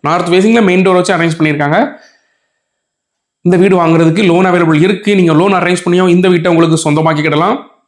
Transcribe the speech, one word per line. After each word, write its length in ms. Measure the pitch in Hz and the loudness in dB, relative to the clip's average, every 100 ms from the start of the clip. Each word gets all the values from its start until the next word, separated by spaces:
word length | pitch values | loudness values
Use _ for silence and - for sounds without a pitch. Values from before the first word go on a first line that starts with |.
| 147 | -2
நார்த் 240 | 170 170 | -2 0
ஃபேசிங்ல 280 | 190 208 226 202 | 0 2 2 2
மெயின் 160 | 185 | 0
டோர் 140 | 190 185 | 2 0
வச்சு 140 | 180 180 | 0 -2
அரேஞ்ச் 200 | 165 160 | -2 -2
பண்ணிருக்காங்க. 400 | 156 151 143 170 277 - _ _ _ _ _ _ _ _ _ _ _ _ _ _ 175 | -2 -2 -2 -2 -2 -8 _ _ _ _ _ _ _ _ _ _ _ _ _ _ -2
இந்த 100 | 175 | 0
வீடு 120 | 190 185 | 2 2
வாங்குறதுக்கு 420 | 165 165 165 165 196 | 2 2 2 0 0
லோன் 160 | 170 185 | 0 0
அவைலபிள் 280 | 175 165 151 | 0 0 0
இருக்கு. 260 | 185 180 - 202 | 0 -2 -2 0
நீங்க 140 | 170 156 | 2 2
லோன் 140 | 190 190 | 0 0
அரேஞ்ச் 240 | 175 180 - | -2 -2 -2
பண்ணியும் 260 | 180 185 | 0 2
இந்த 120 | 175 185 | 2 2
வீட்டை 160 | 175 175 | 0 0
உங்களுக்கு 260 | 170 165 160 | 0 2 0
சொந்தமாக்கிக்கிடலாம். 720 | 156 151 160 151 151 147 180 269 - _ | -2 0 0 -2 -2 -2 -2 -4 -10 _